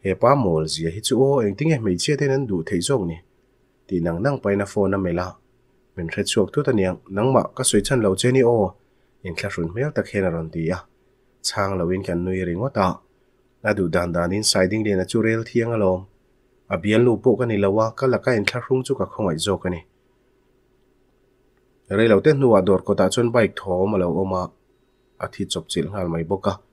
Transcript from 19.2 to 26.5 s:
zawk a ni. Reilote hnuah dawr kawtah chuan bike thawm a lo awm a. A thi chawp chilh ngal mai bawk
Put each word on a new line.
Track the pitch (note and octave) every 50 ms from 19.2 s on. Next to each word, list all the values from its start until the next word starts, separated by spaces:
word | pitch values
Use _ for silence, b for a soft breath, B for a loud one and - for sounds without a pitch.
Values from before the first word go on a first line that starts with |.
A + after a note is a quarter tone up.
| G#2+ F#2 D#2+ D#2+ E2+
zawk | G#2 F#2+ F2+ -
a | F#2 F#2
ni. | - - _ _ _ _ _ _ _ _ _ _ _ _ _ _ _ _ _ _ _ _ _ _ _ _ _ _ _ _ _ _ _ _ _ _ _ _ _ _ _ _ _ G2
Reilote | G#2 A2+ A#2 G#2+ G2 F2+ D3+ D3+
hnuah | C3+ C#3 B2 A2 G2 F#2
dawr | G2+ F#2+ F#2 -
kawtah | - G2+ - G2 F#2 -
chuan | - A#2 A#2+ A#2
bike | B2 A2 F#2+ - -
thawm | - G2 F2+ F2+ F#2+ G2+ A2
a | G2
lo | F2+ F2 D#2 E2+
awm | G2 F#2 F#2+ F#2
a. | F2+ F2+ _ _ _ _ _ _ _ _ _ _ _ _ _ _ -
A | F#2 -
thi | - G2+ F#2+
chawp | - F2+ E2 _
chilh | - F2 D2 E2
ngal | G2 G#2 F#2 E2+ E2
mai | E2 E2 D#2+
bawk | G2 F#2+ - G2+